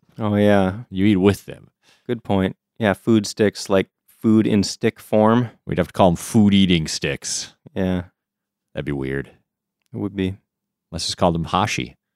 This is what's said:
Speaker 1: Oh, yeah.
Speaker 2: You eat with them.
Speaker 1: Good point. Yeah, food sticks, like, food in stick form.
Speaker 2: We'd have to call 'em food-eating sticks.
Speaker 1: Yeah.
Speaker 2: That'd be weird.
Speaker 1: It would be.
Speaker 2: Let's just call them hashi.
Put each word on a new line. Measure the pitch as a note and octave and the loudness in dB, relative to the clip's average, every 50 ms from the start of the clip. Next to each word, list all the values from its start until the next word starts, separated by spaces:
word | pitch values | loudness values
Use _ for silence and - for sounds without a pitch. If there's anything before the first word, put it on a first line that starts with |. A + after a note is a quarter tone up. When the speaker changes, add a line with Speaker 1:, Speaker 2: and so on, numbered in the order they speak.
| _ _ _ - | _ _ _ -6
Speaker 1:
Oh, | A2+ G#2 G#2 | -4 -2 0
yeah. | G#2 G#2 G#2 G#2 G2 F#2+ F#2 G2 A2+ B2 - | 2 4 4 4 4 2 0 -4 -8 -12 -10
Speaker 2:
You | F#2+ F#2 F#2+ | -4 0 2
eat | G#2+ G#2 | 2 2
with | F2+ F#2 G2+ F#2+ - - | 4 2 2 2 0 -4
them. | - - - - _ _ _ _ _ _ _ _ | -16 -20 -20 -20 _ _ _ _ _ _ _ _
Speaker 1:
Good | - B2 A2+ - | -10 -10 -8 -4
point. | - G2+ F#2+ F#2+ F#2+ - _ _ _ _ - | -2 -2 0 0 -2 -4 _ _ _ _ -2
Yeah, | A2+ G2+ | 0 0
food | F#2 - _ A#2+ A2+ A2 G2+ | 0 0 _ 2 2 2 2
sticks, | - - - A2 G2+ - - - - | -2 -2 0 0 0 -2 -4 -4 0
like, | G2+ F#2+ F#2 - _ _ _ | 0 0 0 -2 _ _ _
food | _ _ _ - A2+ A2 A2 G#2 | _ _ _ 0 2 2 2 2
in | - A2 G2+ | 2 2 0
stick | F#2+ - - - - A2 - - | 0 -2 -4 -4 -4 -4 -4 -6
form. | - - - G#2+ G#2+ A2 A2+ B2 B2 A2+ - _ _ | -6 -2 2 2 4 4 4 2 0 -4 -8 _ _
Speaker 2:
We'd | - E2+ F2 | -6 -4 -2
have | F2 - | -4 -2
to | |
call | - - G2+ F2+ | 2 2 4 4
'em | E2+ | 2
food-eating | - - - - A2+ G#2 G2+ G2 G2 F#2+ F2+ F2+ E2 D#2 - | 0 -4 0 2 4 4 4 4 4 4 4 2 0 0 -4
sticks. | - - - D2 C#2 - - - - - - - - _ - - - | -8 -6 -6 -6 -6 -8 -8 -10 -10 -10 -12 -14 -18 _ -20 -12 -8
Speaker 1:
Yeah. | G#2 F#2+ F#2 F#2 F2+ F2 - _ _ _ _ _ _ _ _ _ _ _ _ - | -4 -4 -4 -4 -4 -8 -10 _ _ _ _ _ _ _ _ _ _ _ _ -14
Speaker 2:
That'd | D2+ C#2+ | -10 -8
be | D2 | -8
weird. | C#2+ C2+ C2+ C2 C2+ C#2 C2 - _ _ _ _ _ _ _ _ _ _ _ _ | -6 -6 -6 -6 -6 -8 -8 -10 _ _ _ _ _ _ _ _ _ _ _ _
Speaker 1:
It | - A2 | -12 -10
would | G#2 G2+ G2+ | -10 -8 -6
be. | G2 F#2+ F#2 F#2+ - _ _ _ _ _ _ _ _ _ _ | -4 -6 -6 -6 -10 _ _ _ _ _ _ _ _ _ _
Speaker 2:
Let's | - F2 - | -12 -10 -8
just | - - | -8 -4
call | - G2 F2+ | 0 0 0
them | E2 E2+ D#2+ | 0 0 -2
hashi. | D#2 - F#2 G2+ A2 - - B1 A#1 - _ _ _ _ | -2 -2 -2 -2 -2 -4 -6 -8 -10 -14 _ _ _ _